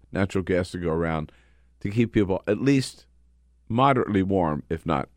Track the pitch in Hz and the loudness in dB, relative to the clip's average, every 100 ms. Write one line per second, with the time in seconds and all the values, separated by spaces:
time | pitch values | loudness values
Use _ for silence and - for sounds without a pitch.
0 | - 90 98 95 90 90 92 90 85 82 | -10 -4 -2 -2 0 -2 -2 -4 -4 -2
1 | 82 80 78 - _ _ _ _ 104 107 | -2 -4 -6 -14 _ _ _ _ -6 0
2 | 117 113 95 92 - 104 135 139 - - | 2 2 0 0 -2 0 2 2 0 -12
3 | _ _ _ _ _ _ - 113 135 127 | _ _ _ _ _ _ -4 2 4 2
4 | - 101 95 95 82 73 - 82 82 71 | 2 0 2 0 0 -2 -6 -6 -2 -2
5 | - | -4